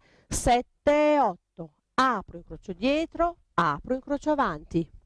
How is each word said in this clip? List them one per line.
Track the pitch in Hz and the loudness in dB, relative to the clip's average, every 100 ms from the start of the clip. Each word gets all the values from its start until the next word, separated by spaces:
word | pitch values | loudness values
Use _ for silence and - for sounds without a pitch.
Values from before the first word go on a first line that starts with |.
| _ _ - | _ _ -10
sette, | - 269 240 - _ 294 294 302 294 | -2 2 2 0 _ 2 4 4 4
otto, | 226 185 _ - 165 _ _ | 2 -2 _ -18 -18 _ _
apro, | - 262 214 - 175 | 0 0 -2 -8 -16
incrocio | - 160 - | -16 -14 -12
dietro, | 175 247 294 330 - 339 339 _ | -2 0 0 -2 -2 -2 -4 _
apro, | - 165 143 - | -2 0 -2 -4
incrocio | 262 262 285 302 | -6 -4 -4 -2
avanti. | 294 226 151 - 165 165 - | 0 -2 -4 -4 -4 -4 -10